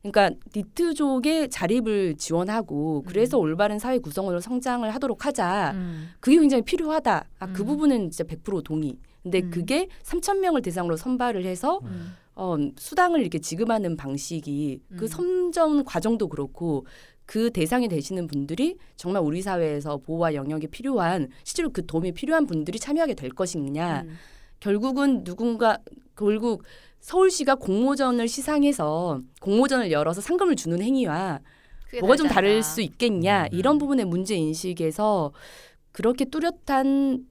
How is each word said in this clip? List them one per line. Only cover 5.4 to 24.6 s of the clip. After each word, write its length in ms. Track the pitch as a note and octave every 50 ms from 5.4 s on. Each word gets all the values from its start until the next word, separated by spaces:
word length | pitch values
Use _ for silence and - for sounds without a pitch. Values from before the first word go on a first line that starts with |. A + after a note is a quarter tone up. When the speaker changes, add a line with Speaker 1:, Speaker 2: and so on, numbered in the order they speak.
| G3+ F3 F#3 G#3 F#3+ D3 -
Speaker 2:
음. 340 | - F3+ F3 E3 D#3+ D#3 E3+ - -
Speaker 1:
그게 180 | - B3 C#4 E4+
굉장히 240 | D#4 C#4+ C4+ B3 A3
필요하다. 640 | - - F4 E4+ D4+ D#4 D#4+ - B3 G3+ D#3 - - - -
아, 120 | - F#3 F#3
그 100 | F#3 G3+
Speaker 2:
음. 40 |
Speaker 1:
부분은 440 | A3+ D4 D4 D#4 D4 C4+ A#3 G3+ E3
진짜 140 | D#3 - E3
백프로 380 | E3 E3+ D#3+ - - G3+ F3 D3+
동의. 360 | - D#3 D#3 D#3 C#3+ B2 - - - _ _ -
근데 180 | F3+ F3+ F#3 F3+
Speaker 2:
음. 80 | F3+
Speaker 1:
그게 380 | E3+ F3 F3 F#3 C4 D4+ F#4 F#4 - - -
삼천 380 | - - F4 - - G4+ G4
명을 220 | F#4+ F#4 E4 C4+ B3
대상으로 340 | F#3+ E3 F3+ F3 F3 E3
선발을 480 | D#3+ - B3+ B3+ B3+ B3 B3 A3+ F#3+ F3+
해서 360 | F#3 F#3 F3+ - C#4 E4+ G4 -
Speaker 2:
음. 300 | A3 F#3+ F3 E3+ F3 F3+ - _ _ _ -
Speaker 1:
어, 160 | F#3+ F#3 E3+ D3+ D3 C#3+ -
수당을 440 | - - - - E4 F4+ F4+ E4+ D#4+
이렇게 200 | A#3+ F3 E3+ E3
지급하는 560 | D#3 - - E3 A3+ A3+ A#3 A3 G3+ F3 E3
방식이 840 | D#3 - C#3 C3+ C#3+ - - E3+ D#3+ D#3 E3 C#3+ C#3+ D3+ D3 C3 C3 - _ F#3
그 100 | F3+ G#3+
Speaker 2:
음. 20 | A3
Speaker 1:
선정 760 | - - F4+ F4 F#4 F#4 F4+ F4+ D#4+ F4 E4 D#4 D4+ C#4+ C#4
과정도 440 | - - F3 D#3+ G#3+ A#3 A3 G#3 E3+
그렇고 580 | C#3+ C#3+ C#3+ C3+ - - E3+ E3+ D3+ C3+ - - - - - - _ _ _
그 240 | - - A3 A3+ A#3
대상이 380 | A#3 - D#3+ D#3 B3 B3+ B3 A3+
되시는 400 | F3 D#3 C#3 - F#3 F#3 F3 D#3
분들이 480 | D3+ C#3+ C#3 C#3+ D#3+ F3 C4 D#4 F#4+ - - - _
정말 280 | - - F3 F#3 G3+ E3+
우리 180 | D3 D3+ F3 F#3
사회에서 540 | G#3 F#3+ F3 E3+ D#3 D3+ D3 D3 D3+ D3
보호와 380 | C#3+ - - D#3+ E3 E3+ E3 D#3
영역이 340 | C#3+ C3+ C#3 D3+ D#3 D3 D#3
필요한, 600 | - - A#3 C4+ C4+ A3+ F3+ E3 F3+ F#3 D3 B3+ - - -
실제로 280 | - - - E4+ D4+
그 140 | - - F3
도움이 280 | - - E3 E3 F#3 E3+
필요한 340 | - - B3+ D#4+ D#4+ D4+
분들이 320 | - F3 D#3+ D3+ D#3 F3+ A3+
참여하게 360 | - - D4 D#4+ E4 D4+ A3
될 160 | - C#3+ B2+
것이냐. 720 | - - F#3+ F3 - E3+ C#3+ C3+ C#3 D3+ E3+ F3 D#3+ C#3 C#3+
Speaker 2:
음. 120 | D#3+ D#3+ E3 - - - - - - - -